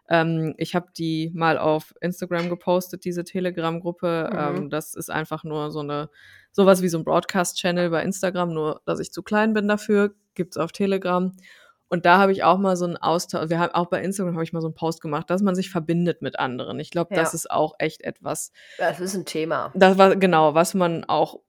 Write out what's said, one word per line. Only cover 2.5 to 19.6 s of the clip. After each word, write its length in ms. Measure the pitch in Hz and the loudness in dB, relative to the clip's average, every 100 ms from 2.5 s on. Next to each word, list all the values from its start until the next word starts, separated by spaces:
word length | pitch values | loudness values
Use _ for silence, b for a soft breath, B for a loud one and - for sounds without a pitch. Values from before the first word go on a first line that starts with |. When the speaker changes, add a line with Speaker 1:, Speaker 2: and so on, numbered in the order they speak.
| 175 - 180 185 180 | -4 0 0 0 -10
Speaker 1:
diese 180 | 180 175 | -6 -6
Telegram-Gruppe. 1080 | 175 190 180 180 165 165 175 175 175 165 156 | -6 -4 -4 -4 -4 -4 -6 -4 -2 -2 -2
Speaker 2:
Mhm. 40 | 160 | -2
Speaker 1:
Ähm, 340 | 147 147 143 | -2 -4 -4
das 240 | 151 - | -6 -8
ist 160 | - - | -12 -8
einfach 340 | - 160 156 | -6 -6 -8
nur 260 | 160 151 151 | -6 -6 -6
so 100 | 151 | -6
eine, 300 | 147 147 151 B B B B | -6 -6 -8 B B B B
sowas 300 | - 190 180 | 4 6 6
wie 60 | 180 | 4
so 100 | 165 | -2
ein 60 | |
Broadcast-Channel 840 | 160 160 - 196 175 - 180 175 175 | 2 0 0 -2 -2 -2 -2 0 0
bei 120 | 160 | 0
Instagram, 500 | 185 - 185 180 175 | -2 -2 -2 -2 -2
nur 280 | 160 151 - | -2 -4 -4
dass 140 | - - | -4 -4
ich 120 | - | -6
zu 100 | - | -10
klein 300 | - 208 220 | -2 0 2
bin 140 | 214 208 | 2 0
dafür, 460 | 208 - 208 202 - _ | -2 2 2 2 -2 _
gibt's 220 | - 175 - | -8 -6 -4
auf 160 | 165 | -6
Telegram. 600 | - 196 190 185 180 185 - B B B B - | -2 0 0 0 0 0 -4 B B B B -6
Und 160 | 180 | 2
da 140 | 175 185 | 6 8
hab 120 | 196 | 6
ich 120 | 190 | 4
auch 160 | 156 185 | 4 4
mal 180 | 196 180 | 2 0
so 80 | |
einen 120 | 175 165 | -2 -2
Austau-, 520 | 160 170 - 175 160 | 0 0 -2 -4 -2
wir 120 | 165 | 0
haben, 120 | 175 | 0
auch 140 | 170 175 | 0 0
bei 160 | 180 | -2
Instagram 320 | 185 196 180 165 | -2 -4 -4 -4
hab 60 | |
ich 100 | 165 | -4
mal 80 | 165 | -4
so 60 | 160 | -6
einen 80 | |
Post 260 | 160 165 165 | -4 -4 -4
gemacht, 300 | 160 147 165 | -4 -6 -2
dass 100 | 185 | 0
man 120 | 202 | 2
sich 160 | 185 185 | 0 -2
verbindet 500 | 180 156 170 175 - | -4 0 0 0 -2
mit 160 | 135 - | -6 -4
anderen. 420 | 135 123 127 123 | -6 -4 -8 -8
Ich 100 | 156 | -6
glaub, 200 | 170 165 | -4 -2
das 180 | 185 160 | 0 0
Speaker 2:
Ja. 20 | |
Speaker 1:
ist 140 | 160 - | -2 -4
auch 240 | - 156 - | -2 -2 -2
echt 240 | 160 - | -6 -4
etwas 480 | - - - 151 - B B B | -12 -10 -8 -8 -10 B B B
Speaker 2:
Das 200 | - 156 | -4 -2
ist 160 | 185 | -6
ein 100 | 196 | -6
Thema. 480 | - 160 160 143 | -6 -6 -4 -4